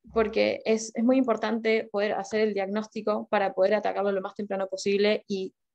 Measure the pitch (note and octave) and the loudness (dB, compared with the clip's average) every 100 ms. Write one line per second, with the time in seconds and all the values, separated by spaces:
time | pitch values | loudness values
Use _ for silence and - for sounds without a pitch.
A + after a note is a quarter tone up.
0 | - A3+ G#3+ G#3 G#3 - - A3 - - | -4 0 0 2 0 0 0 0 -2 0
1 | A#3 C4 B3+ G#3+ G#3+ A3+ A3 A3 A3 G3+ | 2 4 2 0 -2 -2 0 0 0 -2
2 | G#3 - G3 G#3+ A3 G3 F#3+ G#3+ G#3+ A3 | -2 -2 -2 0 0 0 -4 -4 -6 -4
3 | G#3+ G#3+ A3+ G#3 G3 F#3+ F#3+ F#3 F#3+ F#3+ | -2 -2 0 0 0 2 2 2 0 -2
4 | G3+ F#3+ G3 - G#3 G3 F#3+ F#3+ G3+ G3+ | -2 -2 -4 -8 -6 -4 -4 -4 -2 2
5 | G#3 G#3+ - G3 F#3+ - _ | 2 0 -2 -6 -6 -10 _